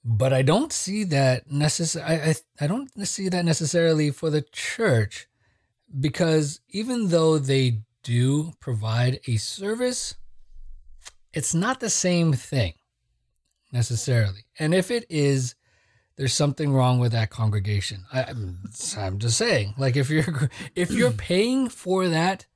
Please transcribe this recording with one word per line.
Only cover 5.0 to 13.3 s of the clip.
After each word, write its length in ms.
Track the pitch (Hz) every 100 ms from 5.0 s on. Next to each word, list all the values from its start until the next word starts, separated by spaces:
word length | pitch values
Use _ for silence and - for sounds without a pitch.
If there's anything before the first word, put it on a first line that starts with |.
| 101 - - _ _ _ _ _ _ 135
because 600 | 143 - 170 156 147 156 _
even 380 | 196 226 247 202
though 300 | 165 160 156
they 440 | 135 135 127 110 - _
do 500 | - 120 131 143 165 -
provide 600 | - 113 110 113 123 135 -
a 80 | 110
service, 760 | - - 196 226 247 247 - - - - - - - - - - - _ _
it's 220 | 160 135
not 240 | 160 208 254
the 100 | 220
same 420 | - 185 175 165
thing 400 | 135 - 135 95 - _ _ _ _ _